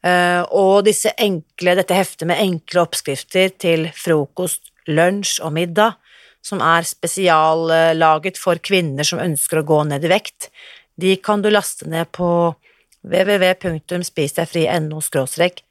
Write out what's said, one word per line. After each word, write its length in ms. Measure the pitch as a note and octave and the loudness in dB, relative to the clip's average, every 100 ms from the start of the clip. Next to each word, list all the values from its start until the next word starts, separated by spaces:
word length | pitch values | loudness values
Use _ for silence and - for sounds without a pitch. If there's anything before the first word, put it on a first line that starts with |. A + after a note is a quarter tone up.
| F3 | 2
Eh, 380 | F3+ F3 F3 F3 | 2 2 0 0
og 320 | G3 F#3+ G3 G3+ | 2 4 4 4
disse 240 | G#3 G#3+ - | 2 -2 0
enkle, 560 | G#3+ F3+ - - F3 | 0 -2 -6 -2 0
dette 240 | F3+ F#3 F#3+ | 2 2 0
heftet 300 | F#3 - E3 | 0 -4 -4
med 80 | D#3+ | 0
enkle 460 | G3+ E3+ - F3+ E3 | 0 -4 -2 0 0
oppskrifter 640 | - - C3+ - F#3 F#3+ F#3 | -4 -6 -8 -4 0 0 0
til 300 | F3 E3 D#3+ | 0 0 -2
frokost, 800 | - - D#3 C#3 - F3+ - _ _ - | -8 0 0 0 -6 -8 -8 _ _ -4
lunsj 540 | D3+ F3 G3 G3 - | 2 2 2 -4 -6
og 120 | D#3+ | -4
middag, 420 | D#3 F3 E3+ A3 - _ - _ _ - | -4 -2 2 0 0 _ -20 _ _ -10
som 160 | G3 | -2
er 240 | C3+ E3 E3 | 2 2 0
spesiallaget 1500 | - E3+ - F#3 D#3+ D#3+ D#3+ E3 D#3+ E3 D#3+ E3 D#3 E3+ F3+ | -6 -6 0 2 4 4 2 2 2 4 4 4 2 -2 -4
for 240 | - E3+ | -2 -2
kvinner 420 | - F#3+ D#3+ C3+ | 0 0 0 -2
som 140 | D3 D#3+ | -4 -2
ønsker 460 | E3+ C#3+ - D#3+ | -4 -4 -2 -2
å 20 | D3+ | 2
gå 160 | D3+ D3+ | 0 0
ned 180 | C#3 D#3+ | -2 0
i 80 | |
vekt, 380 | G3 - _ - - - - _ - | 0 0 _ -18 -18 -20 -20 _ -4
de 140 | F#3 F#3+ | 0 0
kan 240 | G3+ G#3 | 0 0
du 80 | G#3 | 2
laste 400 | G#3 G3 - D#3 | 2 0 -10 -8
ned 220 | D#3+ E3 | -6 -6
på 420 | - F3 E3+ E3+ D#3+ _ _ _ _ | -4 0 2 0 -2 _ _ _ _
w 220 | - F#3 | -4 0
w 160 | F#3+ G3+ | 2 2
w 120 | F3+ F#3 | 2 0
punktum 500 | F#3+ D#3+ - F3 F3+ | -4 -6 -6 -6 -6
spis 320 | - D3 - | -4 -2 -2
deg 100 | E3 | -4
fri 200 | E3+ D#3+ | -2 0
N 260 | E3+ D#3 | 0 -4
O 80 | D#3 | -6
skråstrek 600 | - C#3+ C3 - F3 - _ | -4 -4 -4 -2 -2 -2 _